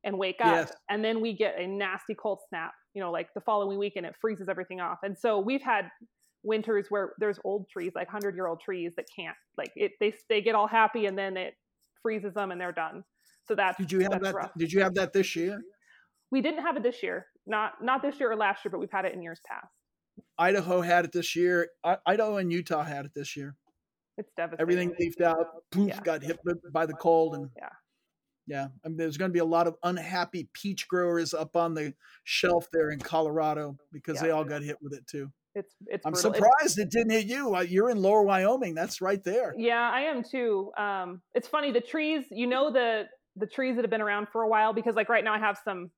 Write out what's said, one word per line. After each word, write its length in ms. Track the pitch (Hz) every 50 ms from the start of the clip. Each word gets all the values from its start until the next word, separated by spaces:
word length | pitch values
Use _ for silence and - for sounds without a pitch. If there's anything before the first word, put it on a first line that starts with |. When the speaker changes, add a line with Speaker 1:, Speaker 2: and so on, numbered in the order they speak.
| -
Speaker 1:
and 160 | 208 196 185
wake 160 | 196 185 185 -
up. 40 | 233 220 175 165 156
Speaker 2:
Yes. 60 | - - - _ -
Speaker 1:
And 120 | 202 214 220
then 180 | 220 226 226
we 120 | 220 233 208
get 220 | 196 220 185 -
a 80 | - 180
nasty 480 | 185 196 202 202 190 190 196 - - 214
cold 260 | - - 220 196 190 - _
snap, 240 | - 165 165 - - _ _ _ _
you 80 | 202
know, 80 | 190 175
like, 220 | 170 165 175 - _
the 80 | 202
following 380 | - - 214 208 202 196 196 196
week, 140 | 202 208 -
and 100 | 196 175
it 100 | 165 - _
freezes 260 | - 226 214 196 190
everything 320 | 185 190 185 180 _ 185 185
off. 200 | 180 170 175 -
And 160 | - 202 196
so 220 | - - 233 214 202
we've 240 | 196 226 269 277 269
had 260 | 269 233 190 175 175 - _ 233 _ _ _ _ _ _ _ -
winters 420 | 208 220 220 214 226 220 202 202 -
where 240 | 202 202 196 - -
there's 220 | - 214 208 202 - -
old 240 | 185 196 208 185
trees, 260 | _ - 190 170 185 175
like, 120 | 175 180 -
hundred-year-old 500 | 196 208 202 202 175 180 185 170 165 165
trees 320 | - - 190 180 170 170 170
that 100 | - - - -
can't, 200 | - 170 160 - _ _ _ _
like, 140 | - - - _
it, 180 | - 208 202 202 _
they, 140 | 208 208 214 - - _
they 120 | 226 208
get 120 | 185 226 226
all 140 | 214 208
happy 400 | 214 226 226 220 214 - 233 208
and 100 | 196 190
then 180 | 196 196 196 190
it 200 | 185 185 - - _ _ _ _ _ _ _ _ _ _
freezes 320 | 226 220 214 185 208 175
them 160 | 208 202 190
and 100 | 180 175
they're 100 | 180 175
done. 320 | 165 170 160 160 - 165 196 _ _ _ _ _ _ _ _
So 80 | - 220
that's, 220 | 196 196 185 185 -
Speaker 2:
Did 120 | 190 151
you 100 | 190 190
have 100 | 185 196
Speaker 1:
that's 120 | 196 185 196
Speaker 2:
that, 100 | 196 190
Speaker 1:
rough. 160 | 190 - - -
Speaker 2:
did 160 | 165 165 156
you 100 | 170 196
have 120 | 190 190 180
that 180 | 196 190 180 -
this 220 | 196 190 - -
year? 280 | 165 165 185 208 196 339 370 _ _ _ _ - _ _ _ _ _ _ _
Speaker 1:
We 120 | 262 269
didn't 200 | - 311 330 320
have 160 | 285 339 294
it 60 | 269 208
this 180 | 247 240 -
year. 240 | - 185 180 190 - _ _ _ _
Not, 340 | 196 220 214 214 - - -
not 220 | 214 247 262 269 269
this 160 | 285 285 285
year 120 | 277 233
or 40 | 220
last 280 | 214 214 196 196 - -
year, 60 | 175
but 100 | 185 180
we've 120 | - 190
had 140 | - 196 190
it 80 | 190 -
in 80 | 185 170
years 160 | 170 165 - _
past. 260 | - - - - - _ _ _ _ _ _ _ _ _ - _ _ _
Speaker 2:
Idaho 440 | - 170 185 196 202 170 180 180 180
had 240 | 170 175 175 175 170
it 60 | 170
this 240 | - 175 165 - -
year. 340 | 165 175 180 180 175 170 170 _ _ -
I-, 140 | 170 185 190 _
Idaho 320 | 175 190 214 220 214 208
and 140 | 202 185 175
Utah 320 | 170 175 165 - 170 151 147
had 220 | 156 147 139 139
it 80 | 143 _
this 200 | 147 139 - -
year. 200 | 147 139 143 139 _ _ _ _ _ _ _ _ _ _ _ _
Speaker 1:
It's 140 | - 208 _ _
devastating. 260 | - 170 165 165 -
Speaker 2:
Everything 340 | 165 170 175 180 180 175 170 175
leafed 220 | 175 170 170 -
out, 240 | 175 170 165 165 170 170 165 165 _ _
poof, 180 | - 185 202 196
Speaker 1:
Yeah. 120 | - -
Speaker 2:
got 220 | - 170 160 147 139
hit 160 | 156 170 - -
by, 100 | 170 175 175 - -
by 140 | 143 160 165
the 80 | 156 151
cold. 420 | 156 - 170 165 165 160 160 151
And 140 | 143 143 135 120
Speaker 1:
Yeah. 140 | - - - - - _ _ _ _ _ _ _ _ _ _ _ _ _
Speaker 2:
yeah, 200 | - 143 139 139 135 131 - _
I 40 | 160
mean, 80 | 165
there's 200 | 160 165 160 147
gonna 160 | 143 190 185 175
be 60 | 175
a 60 | 165
lot 220 | 165 165 170 170
of 80 | 170 165 - -
unhappy 680 | 175 185 175 160 170 185 180 175 170 - 175 151 - _
peach 340 | - - 202 190 - -
growers 460 | _ 180 180 180 175 170 170 170 - -
up 220 | 156 156 147 -
on 180 | 175 170 165 160
the 200 | 156 151 147 135 _ _ - - - _
shelf 440 | - - - - 180 175 170 170 -
there 180 | - 165 156 151
in 100 | 151 139
Colorado 800 | - - 165 160 160 151 151 160 156 156 151 151 151 143 139 - _ _
because 240 | - 147 - - 156
Speaker 1:
Yeah. 80 | 160 165
Speaker 2:
they 80 | 165
all 140 | 160 156 156
got 180 | 143 147 147 143
hit 180 | 147 147 -
with 120 | 151 139 143
it 120 | 135 131
too. 240 | - - 143 139 139 - _ _ _ _
Speaker 1:
It's, 200 | 208 190 _ _ _ 202
it's 180 | - 196 196 -
Speaker 2:
I'm 80 | - 170
Speaker 1:
brutal. 180 | 180 - -
It 40 | -
Speaker 2:
surprised 440 | 214 196 226 262 294 311 285 - 202
it 120 | 208 151
didn't 200 | 208 233 233 220
hit 140 | 220 220 214
you. 300 | 202 247 277 277 240 196
Uh, 60 | 180
you're 280 | 180 175 180 190 220 247
in 100 | 240 208
Lower 220 | 185 190 214 214
Wyoming. 540 | 208 196 196 185 185 202 247 269 254 180 160
That's 260 | 160 175 180 - -
right 220 | 185 190 202 196 190
there. 320 | 175 196 240 247 - 240
Speaker 1:
Yeah, 320 | 220 226 233 233 233 240 233
I 100 | 233 254
am 220 | 277 320 302 247 233
too. 480 | - - 262 247 226 208 196 196 196 -
Um, 440 | - 208 202 196 190 180 175 180 180 _ _ -
it's 140 | 247 247
funny, 240 | - - 302 294 285
the 100 | 220 294
trees, 440 | 294 - - 320 311 302 311 302 254 -
you 160 | 196 214 247
know, 260 | 247 254 262 277 302
the, 340 | 226 262 240 233 226 214 196 - - _ _ _ _
the 120 | 185 214
trees 280 | - - - 262 262 247
that 80 | 240 233
have 60 | 202
been 120 | 226 214
around 260 | 214 208 202 208 208 208
for 120 | - 226 226
a 40 |
while, 240 | 220 220 214 214 220 214
because, 220 | 226 226 233 214
like, 140 | 220 214 -
right 140 | 240 214 208
now 100 | 220 214
I 60 | 214
have 180 | 220 208 202 - -
some 260 | 214 190 180 175 175 _